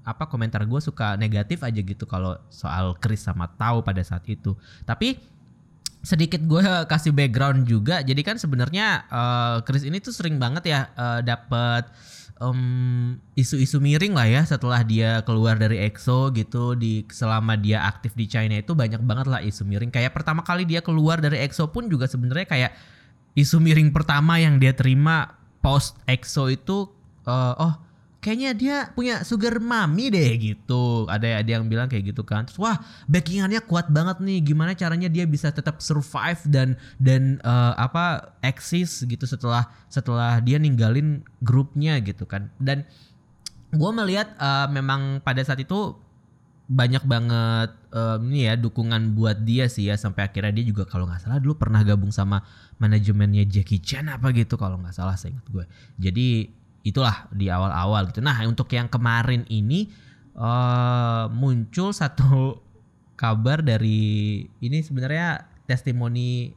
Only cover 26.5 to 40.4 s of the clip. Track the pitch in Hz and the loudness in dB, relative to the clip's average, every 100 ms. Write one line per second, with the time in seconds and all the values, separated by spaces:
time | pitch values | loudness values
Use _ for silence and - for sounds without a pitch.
26.5 | 131 - 196 196 _ - _ - 127 127 | -2 -2 -4 -4 _ -20 _ -4 0 0
27.5 | 123 165 156 - _ _ _ - 226 269 | 0 0 -2 -8 _ _ _ -4 -2 -2
28.5 | 220 254 285 262 - 247 226 - 226 233 | -2 -2 -2 -4 -4 -4 -4 -2 -2 0
29.5 | 226 226 233 175 160 262 196 139 117 107 | -2 -2 0 2 2 2 4 4 2 -2
30.5 | 107 - 127 123 117 101 104 117 110 110 | -4 -2 0 2 0 0 -2 0 0 0
31.5 | 113 110 113 127 123 98 104 107 107 123 | -2 0 -2 -2 -2 -4 -6 -4 -4 -4
32.5 | - 214 214 - - - 165 160 190 190 | -4 -2 -2 -6 -16 0 2 2 -2 -2
33.5 | 220 220 170 170 147 170 180 190 190 147 | -2 0 -2 2 2 2 -2 -2 0 0
34.5 | 151 160 185 175 165 180 165 175 147 151 | 0 0 -2 -2 -2 -2 0 0 0 -2
35.5 | 147 147 151 - 151 139 139 123 170 147 | -4 -6 -6 -2 -2 -2 -4 -4 -4 2
36.5 | 139 131 127 - - 131 131 135 135 120 | 2 2 -2 -8 0 4 4 2 0 0
37.5 | 123 120 - 123 165 175 151 - _ 127 | 4 4 2 -2 0 -2 -2 -8 _ -4
38.5 | 135 - 170 175 - 123 117 127 127 120 | -4 -4 -2 -2 -4 -6 -4 -4 -4 0
39.5 | 117 117 - - - 123 120 117 117 | 0 -2 -8 -8 -6 -2 0 2 2